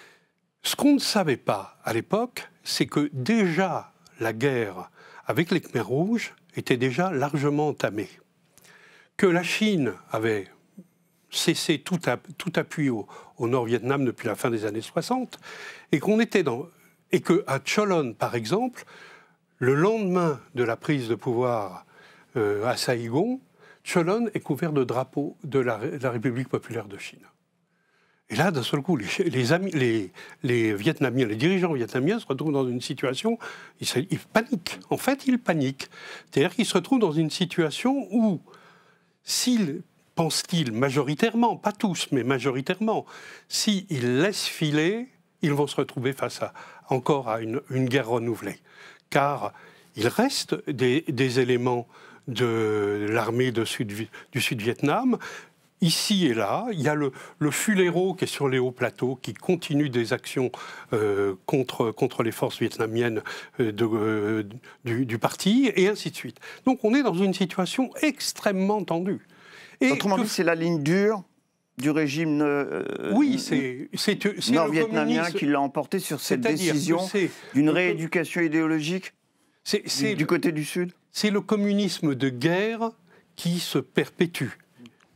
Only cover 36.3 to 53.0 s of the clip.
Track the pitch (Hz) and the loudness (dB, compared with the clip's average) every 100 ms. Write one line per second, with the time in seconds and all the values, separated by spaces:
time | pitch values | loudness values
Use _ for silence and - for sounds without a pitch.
36.3 | 135 175 - 202 185 147 262 190 151 156 | 2 2 2 2 2 2 2 4 2 0
37.3 | - 170 - 151 - 247 277 208 233 220 | 0 -2 0 0 0 0 0 0 2 2
38.3 | 170 - - - - _ _ _ _ - | 0 -6 -20 -20 -20 _ _ _ _ -6
39.3 | - 247 233 160 170 - _ _ - 160 | -2 2 2 2 -4 -10 _ _ 0 0
40.3 | - - 165 127 110 139 135 131 151 226 | 0 -2 0 0 0 2 2 0 2 2
41.3 | 226 233 175 208 208 208 165 - 135 120 | 4 2 2 -4 0 -2 -2 0 0 2
42.3 | 135 135 127 135 180 220 175 - - - | 0 0 -2 -2 -2 0 -2 -4 -14 -20
43.3 | - - - 214 190 - 139 120 127 190 | -20 -8 -2 0 0 -2 -2 0 2 2
44.3 | 190 - - 151 151 165 226 254 _ _ | 0 -6 -2 0 2 2 0 -6 _ _
45.3 | - 151 143 143 - 131 143 127 131 120 | -4 0 2 0 -2 -4 -2 -4 -2 -6
46.3 | - 107 - - - - 131 - 139 120 | -6 -8 -10 -20 -12 -2 0 2 0 0
47.3 | 110 113 127 - 131 127 135 113 120 117 | -2 -2 -6 -2 0 2 2 2 0 0
48.3 | 107 98 - _ - - - - 143 143 | -4 -6 -12 _ -20 -20 -20 -2 2 2
49.3 | 131 101 - - - _ 113 113 - 269 | 0 -6 -10 -20 -20 _ -2 0 2 2
50.3 | - - 156 - 131 127 143 165 127 135 | 0 -4 -4 -4 0 2 2 0 0 2
51.3 | 123 123 123 123 120 120 - - - - | 2 2 2 2 -2 -4 -14 -20 -16 -8
52.3 | 113 120 113 110 107 101 104 | -2 0 2 2 2 0 0